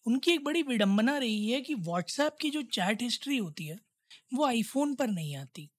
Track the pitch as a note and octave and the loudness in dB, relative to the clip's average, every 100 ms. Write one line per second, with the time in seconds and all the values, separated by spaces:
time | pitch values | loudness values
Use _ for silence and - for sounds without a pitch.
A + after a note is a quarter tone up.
0 | - B3+ E4+ E4+ D4 E4+ C#4+ A#3+ G3+ G3+ | 2 2 4 2 2 0 0 2 4 4
1 | A3+ C#4+ B3 G#3+ G#3 B3+ C4 C#4 E3 F3 | 4 2 0 0 0 -2 -2 -6 -2 -2
2 | F3 - D4 - D4+ D4+ B3 - F#3 G#3+ | -4 0 0 0 -4 -4 -4 -2 0 0
3 | A#3+ - C4+ C#4 F3+ D3 D3+ F3+ _ _ | -2 -4 -2 -2 -2 -6 -10 -10 _ _
4 | _ - _ B3+ D4 A#3 G#3+ C4+ D4 C4 | _ -20 _ 0 2 2 0 0 0 0
5 | C4 F#3 D3+ C#3 C3+ - D3+ | 0 0 -4 -8 -10 -14 -16